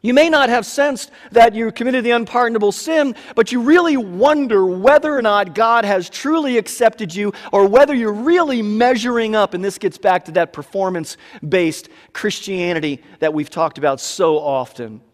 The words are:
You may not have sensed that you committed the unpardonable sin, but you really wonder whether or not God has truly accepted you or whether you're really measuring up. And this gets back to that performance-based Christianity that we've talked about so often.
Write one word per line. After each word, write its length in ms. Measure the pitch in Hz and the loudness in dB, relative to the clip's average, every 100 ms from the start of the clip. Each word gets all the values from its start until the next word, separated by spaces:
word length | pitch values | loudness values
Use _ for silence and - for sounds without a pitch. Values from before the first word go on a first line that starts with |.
You 120 | 220 | 2
may 160 | 254 330 | 2 4
not 180 | 311 254 | 2 2
have 160 | 240 | 0
sensed 460 | - - 285 262 - - - | -2 -2 -2 -2 -12 -20 0
that 220 | 233 233 | 6 6
you 160 | 214 226 | 4 -6
committed 340 | 220 240 254 | -4 -2 -2
the 80 | 233 | 0
unpardonable 600 | 240 226 240 240 226 208 | -2 0 -2 0 0 0
sin, 420 | - - 320 285 220 - | -2 -2 0 0 -6 -6
but 180 | - 226 | -2 0
you 80 | 247 | 0
really 380 | 240 349 339 277 | 4 4 4 0
wonder 640 | 202 175 269 302 262 208 | -4 0 2 2 2 2
whether 500 | 185 180 226 302 302 | 2 2 4 4 2
or 60 | 277 | -2
not 340 | 226 202 190 | 0 0 -2
God 300 | 180 226 233 | 0 2 2
has 240 | 208 190 175 | 2 -2 -4
truly 480 | - 269 320 285 240 | -8 -2 -2 0 -2
accepted 580 | - - 226 - 202 | -4 0 0 0 -10
you 200 | 180 208 - - | -6 -6 -8 -2
or 160 | 196 196 | 2 4
whether 260 | 233 285 | 6 4
you're 200 | 269 220 | 2 -2
really 480 | 208 269 349 311 247 | -2 0 2 2 -2
measuring 760 | 208 214 240 254 240 233 220 220 | -2 0 2 0 -2 -2 0 0
up. 160 | 196 | 0
And 100 | 180 | -2
this 140 | 196 - | -6 -4
gets 220 | 190 - | -6 -2
back 260 | 202 180 | 0 0
to 80 | 170 | -2
that 220 | 160 165 | -2 -2
performance-based 1400 | - 139 196 190 180 151 - - - 156 185 165 156 - - _ | -6 -10 -6 -4 -4 -10 -14 -20 -16 -2 0 0 -4 -18 -20 _
Christianity 880 | - 214 - - 185 175 170 151 135 _ - | -8 -8 -8 -8 -6 -4 -4 -4 -8 _ -4
that 160 | 156 | -4
we've 160 | 156 143 | -2 -6
talked 260 | 165 160 143 | -4 -4 -2
about 240 | 143 135 | -4 -4
so 380 | - - 165 151 | -8 -2 0 0
often. 640 | 147 135 123 - 117 107 _ | -2 -4 -6 -12 -16 -16 _